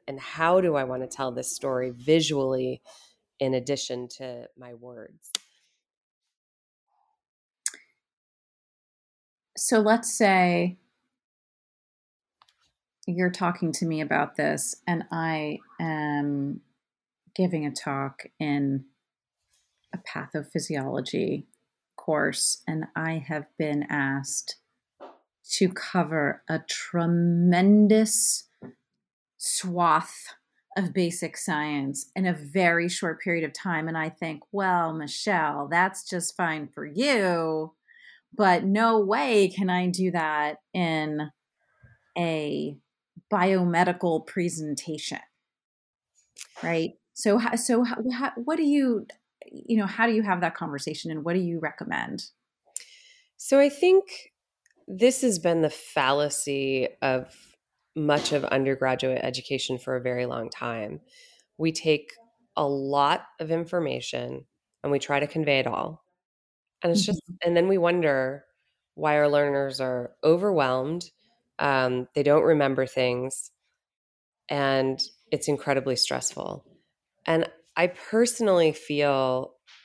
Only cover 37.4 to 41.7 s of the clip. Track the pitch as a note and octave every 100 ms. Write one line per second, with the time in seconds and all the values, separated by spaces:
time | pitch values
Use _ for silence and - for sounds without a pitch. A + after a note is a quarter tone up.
37.4 | D#3+ D#3 D#3+ _ _ - - - _ -
38.4 | F#3+ F3 F#3+ G#3 A3+ A3 G3 A#3+ C4+ G#3+
39.4 | F#3 F#3+ F#3 F3+ F3+ F#3+ F#3 E3+ D#3 D3+
40.4 | D3+ D#3 _ F#3 E3+ D#3 D3+ D3+ D3+ _
41.4 | _ _ _